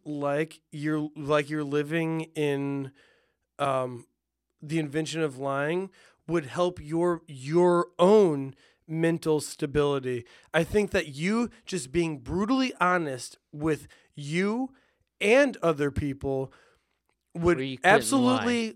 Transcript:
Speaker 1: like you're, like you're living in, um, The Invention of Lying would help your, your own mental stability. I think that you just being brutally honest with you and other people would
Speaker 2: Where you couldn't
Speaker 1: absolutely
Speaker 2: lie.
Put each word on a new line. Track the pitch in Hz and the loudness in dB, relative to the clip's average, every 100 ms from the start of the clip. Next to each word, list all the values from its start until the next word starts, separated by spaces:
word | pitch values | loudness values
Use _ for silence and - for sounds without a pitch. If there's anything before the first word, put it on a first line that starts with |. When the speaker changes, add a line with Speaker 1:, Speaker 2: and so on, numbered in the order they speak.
Speaker 1:
like | 156 147 143 143 160 - _ | -10 -6 -2 -2 -2 -8 _
you're, | 156 147 156 151 151 | -6 -2 -2 -4 -8
like | 143 151 139 | 0 0 0
you're | 156 | -4
living | 147 147 147 165 160 160 160 | -2 -2 0 -2 -2 -4 -6
in, | 160 147 139 139 139 135 _ _ _ _ _ _ - | -2 -2 0 -2 -6 -8 _ _ _ _ _ _ -6
um, | 139 131 127 120 - _ _ _ _ _ | -2 -2 -4 -8 -18 _ _ _ _ _
The | 151 160 | -6 -4
Invention | 151 143 156 151 | -2 -4 -4 -2
of | 156 127 | -4 -4
Lying | 139 135 143 175 190 _ _ _ - | -4 -2 -2 -2 -4 _ _ _ -4
would | 170 | -4
help | 135 123 180 180 | -2 -2 -2 -2
your, | 147 160 175 165 - | -6 -2 0 -2 -8
your | 139 131 165 180 175 170 - | -14 0 4 6 4 0 4
own | 180 214 196 143 135 - _ _ - | 6 8 6 2 -6 -12 _ _ -8
mental | 160 165 165 165 151 | 0 0 2 0 0
stability. | 143 - 147 139 143 139 127 123 - - _ | -2 -6 -4 0 2 0 -2 -6 -8 -20 _
I | 160 | 0
think | 170 208 202 | 2 2 2
that | 196 151 | 0 -2
you | 135 170 220 240 - | -4 -2 0 -2 -6
just | - 180 131 | -8 -8 -4
being | 170 165 147 | -2 -2 -4
brutally | 120 165 208 262 262 - | -6 -4 0 0 0 0
honest | 180 180 156 131 - - _ | 2 2 0 -6 -12 -18 _
with | 151 156 147 - - _ - | -6 -2 -2 -4 -20 _ -14
you | 143 165 196 226 262 - _ _ _ _ | -6 -2 0 -2 -6 -10 _ _ _ _
and | 202 247 285 - | 4 4 4 2
other | 165 151 147 | -2 0 -2
people | 135 147 135 139 135 135 - _ _ _ _ _ _ _ | -2 -4 -4 -4 -4 -4 -12 _ _ _ _ _ _ _
would | 170 165 160 | -2 0 2
Speaker 2:
Where | |
you | 135 131 | -2 0
couldn't | 175 | 6
Speaker 1:
absolutely | 214 226 277 247 254 220 240 | 6 6 2 4 2 0 -2
Speaker 2:
lie. | 226 | -2